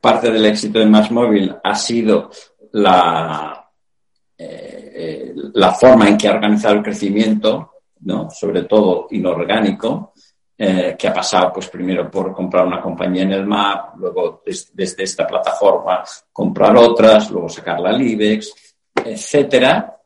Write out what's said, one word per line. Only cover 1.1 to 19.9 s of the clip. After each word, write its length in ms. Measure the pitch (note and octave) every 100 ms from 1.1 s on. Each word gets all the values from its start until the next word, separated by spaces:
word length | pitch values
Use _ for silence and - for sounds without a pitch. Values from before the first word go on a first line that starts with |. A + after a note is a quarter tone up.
Móvil 440 | A#2+ A#2 G#2 F#2 -
ha 120 | F#2+
sido 560 | G2+ - A#2 G#2+ F#2 - - - _ _
la, 920 | G#2+ G2+ F#2 F2 E2 E2 D#2 D#2 - _ _ _ _ _ _ _ _
eh, 560 | - - - - -
eh, 380 | - D#3+ D#3 - - -
la 180 | A2 F#2
forma 360 | - B2+ A#2 G#2
en 80 | G#2
que 120 | G#2
ha 40 |
organizado 440 | G#2 G#2 G#2 A2 G#2
el 60 |
crecimiento, 920 | G#2+ G2+ G2+ G2+ G#2+ G#2+ A2 - - _ _ _
¿no? 280 | G2 F#2 E2
Sobre 320 | - - F2+
todo 460 | F2+ G#2+ F#2 F2+ -
inorgánico, 1040 | G2 F2+ E2+ F2 A2 G#2 F#2 A2+ D#3 - _ _ _ _ _
eh, 400 | G2+ F#2 F2+ -
que 100 | -
ha 40 |
pasado, 400 | - - F#2 F2+
pues, 160 | F#2+ F#2
primero 420 | F2+ F2+ F2+ E2
por 220 | G2 F#2+
comprar 340 | F#2+ F2+ F2+ F2+
una 140 | F2
compañía 420 | F#2 E2+ F2+ F#2
en 100 | G2
el 140 | G2 G2
map, 500 | G#2 G2+ G2 - -
luego 460 | F2+ F2+ E2+ -
des-, 260 | - - -
desde 300 | - - -
esta 220 | F#3 - -
plataforma 800 | - - - G2+ F2+ - F#2 - - _
comprar 440 | - - - G2+ A#2
otras, 540 | A#2 A#2 A2 G#2+ G#2+
luego 180 | F#2+ E2
sacarla 420 | - - E2+ F#2
al 100 | A#2
ibex, 540 | B2 G#2+ G#2+ G#2+ - - _ _ _ -
etcétera. 920 | - G#2+ - D3 C3 B2+ - - -